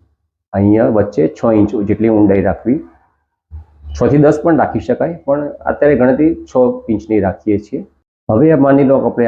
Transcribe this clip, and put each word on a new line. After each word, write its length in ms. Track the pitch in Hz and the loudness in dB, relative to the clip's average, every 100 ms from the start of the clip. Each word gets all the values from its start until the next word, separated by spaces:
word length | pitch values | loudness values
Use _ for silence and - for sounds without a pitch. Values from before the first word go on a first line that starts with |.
| _ _ _ _ _ | _ _ _ _ _
અહીંયા 400 | 101 101 107 131 110 | -2 2 2 2 0
વચ્ચે 280 | 98 - 156 - | -2 -2 -4 -2
છ 20 | 117 110 | 0 2
ઇંચ 140 | 104 113 101 | 0 -2 -4
જેટલી 220 | 104 110 | -2 0
ઊંડાઈ 320 | 110 104 98 95 | 2 2 2 0
રાખવી. 320 | - 107 147 - _ _ _ _ _ _ - - _ - - | -4 -4 -4 -6 _ _ _ _ _ _ -20 -20 _ -14 -4
છ 40 | 120 | 0
થી 100 | 143 | 4
દસ 160 | 180 214 | 2 2
પણ 180 | 170 156 | 0 0
રાખી 220 | 107 113 - | -2 -4 -4
શકાય, 320 | 120 160 170 - | -4 -4 -6 -6
પણ 180 | 143 - - - | -4 -6 -8 -8
અત્યારે 260 | - 147 139 | -2 0 2
ગણતરી 320 | 127 131 160 165 - | 2 2 0 -2 -4
છ 80 | 127 123 123 - 107 | 0 0 -2 -6 -6
ઇંચની 240 | - 107 95 | -2 -2 -2
રાખીએ 340 | 90 - 101 - | -4 -4 -4 -4
છીએ. 160 | 131 - _ _ _ - | -12 -14 _ _ _ -4
હવે 240 | 110 156 | 2 2
આ 80 | 156 | 4
માની 240 | 139 139 135 | 4 4 2
લો 100 | 135 | 2
કે 100 | 117 | 0
આપણે 160 | 113 | -2